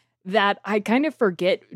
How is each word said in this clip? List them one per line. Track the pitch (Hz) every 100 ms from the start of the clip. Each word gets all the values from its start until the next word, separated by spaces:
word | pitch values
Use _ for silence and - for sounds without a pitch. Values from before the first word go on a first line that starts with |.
| _ _ 185
that | 208 202 202 196
I | 214
kind | 202 240 311
of | -
forget | 214 170 180 185 -